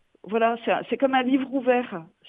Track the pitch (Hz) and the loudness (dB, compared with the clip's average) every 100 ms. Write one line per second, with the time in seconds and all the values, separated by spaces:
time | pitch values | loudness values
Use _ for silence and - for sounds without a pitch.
0 | _ _ - 220 226 233 214 185 - 233 | _ _ -6 0 0 0 -2 -2 -2 -2
1 | 269 262 247 269 254 269 254 247 240 185 | 2 2 2 0 0 -2 2 2 0 -8
2 | 160 _ | -14 _